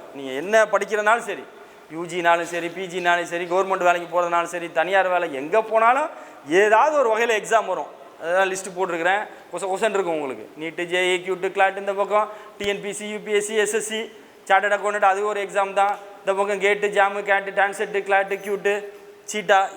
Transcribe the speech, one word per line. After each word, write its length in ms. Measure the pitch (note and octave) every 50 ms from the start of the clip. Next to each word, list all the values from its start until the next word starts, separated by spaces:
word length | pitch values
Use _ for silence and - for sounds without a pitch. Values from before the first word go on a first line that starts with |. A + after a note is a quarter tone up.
| - - -
நீங்க 180 | C#3 C#3 C3
என்ன 320 | C3 C3+ E3 G3 A3 A3 G#3+
படிக்கிறனாலும் 600 | G#3 G3+ F#3+ G3+ F#3+ G#3+ G#3 G#3 G#3+ A3+ A#3+ -
சரி, 200 | G#3 F3+ C3+ A#2+ - - - - - - - - -
யூ 140 | D3+ D#3+ F3
ஜினாலும் 400 | E3 E3 F3+ E3+ E3+ E3+ F3 E3+
சரி, 240 | D#3 E3+ E3+ E3+ F3
பி 160 | D#3 F3+ F#3+
ஜினாலும் 380 | F3 E3+ F#3 F3 F3 F3 F3 E3+
சரி, 200 | D3+ E3+ E3+ F3+
கவர்மெண்ட் 380 | E3+ F3 F#3+ F#3+ F#3+ F#3+ F3+
வேலைக்கு 260 | F3 F3 F3 F3 F3 E3
போறதுனாலும் 420 | E3 F3 F3 E3+ E3+ E3+ E3+ E3 F3+
சரி, 180 | F3 E3+ E3+
தனியார் 360 | D3 E3 D#3+ F3+ G3 F#3+ F#3 F#3
வேலை 260 | F3+ F3 F3 E3 C#3+
எங்க 280 | C3 C#3+ D#3 F#3+ A3
போனாலும் 460 | G#3+ G#3+ G#3+ A3 A3+ A#3 B3+ C#4 D#4 E4+ - - - - - - - C3+
ஏதாவது 500 | D#3+ F#3+ G#3 G#3+ G#3+ A3 C4+ D#4 D4+ C#4+
ஒரு 100 | B3+ A3
வகையில 280 | A3 G#3+ A#3 A#3+ A3+ G#3
எக்ஸாம் 260 | F#3 E3+ A3+ G#3+ G3
வரும். 280 | - F3+ D#3+ C#3+ - - - - - - -
அதெல்லாம் 300 | - E3 F3+ F#3+ F#3+ F#3
லிஸ்ட் 240 | F#3 F3+ F#3 G3+ F3
போட்டிருக்கிறேன், 500 | F3+ F#3+ F3+ E3+ E3 E3+ F3+ F#3+ G#3 G#3+ - - - - -
கொச 120 | F3 E3 F#3+
கொசன் 280 | F#3 F#3+ F3+ A3 G#3+ G3
இருக்கும் 200 | F#3+ F#3 F3 E3
உங்களுக்கு. 300 | D3+ D3 C3 A#2+ G#2+ G#2+ - - D3
நீட், 240 | D#3 E3 D#3+ E3+ F3
ஜே 160 | E3+ F3 F3+ F#3
ஏ 100 | F3+ F#3 F3+
கியூட், 340 | F3+ F#3+ F#3 F3 F#3+ F#3+
கிளாட் 260 | F#3+ G3 F#3+ G3 F#3+ G3+
இந்த 140 | G3+ G3+
பக்கம், 360 | G3 G3 G3+ F#3+ G3+ G#3 G#3+ G#3 - - - - - -
டி 80 | G3+
என் 140 | G3+ G3+ F#3
பி 120 | E3+ G3+
சி, 160 | F#3 - G#3 G#3
யூ 100 | G#3+ G#3
பி 140 | F3 G#3+
எஸ் 140 | G#3 G3+ G#3
சி, 80 | G#3+ A3
எஸ் 180 | G#3+ G#3 G3+
எஸ் 140 | A3 A3 -
சி, 140 | - A3 A3 A3+ - - - - - - - - -
சார்ட்டர்ட் 240 | G3 G3 G3+ G3+
அக்கவுண்டன்ட், 360 | G3+ G3 G3 G#3 G#3 G#3 G3+ G3
அது 120 | F#3+ G3 G#3
ஒரு 160 | G#3 G#3 G3+ G3+
எக்ஸாம் 280 | F#3 F3 G3+ G3 F#3+
தான். 240 | F#3+ G3 G3 G3+ G3 - - - - -
இந்த 160 | - F#3+ G3
பக்கம் 240 | G3 G3+ G3+ G#3 F#3+
கேட்டு, 300 | F#3 G3+ G#3 G3+ G3+ G#3
ஜாமு, 340 | F3 G3+ G3 G3+ G3+ G#3
கேட்டு, 280 | G3+ G3+ G3 G3 G3 G3
டான்செட்டு, 480 | F#3+ G3 F#3+ G3 G3 G#3 G#3+ - - G3
கிளாட்டு, 380 | G3 G3 G3 G3 G3 G3 G3+ F#3+
கியூட்டு, 520 | - G#3+ G3+ F#3+ - G3+ G3+ G3+ G3+ - - - - - - - -
சீட்டா, 440 | - - G#3+ F#3 F3 G3+ F#3+ G3 - -